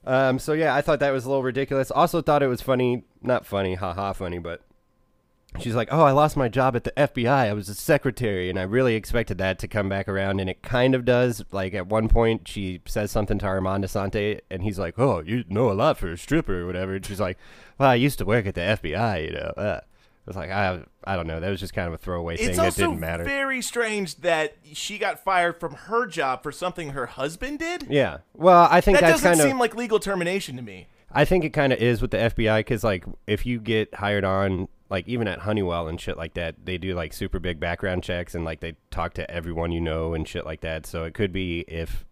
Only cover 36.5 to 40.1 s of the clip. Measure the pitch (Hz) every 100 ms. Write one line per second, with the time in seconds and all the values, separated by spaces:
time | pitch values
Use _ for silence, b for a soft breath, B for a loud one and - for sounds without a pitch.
36.5 | 80 - 90 92 87 80 - 98 92 87
37.5 | 80 85 87 98 90 - 87 87 85 80
38.5 | 80 82 78 _ - 85 - 80 85 82
39.5 | 82 85 85 82 80 82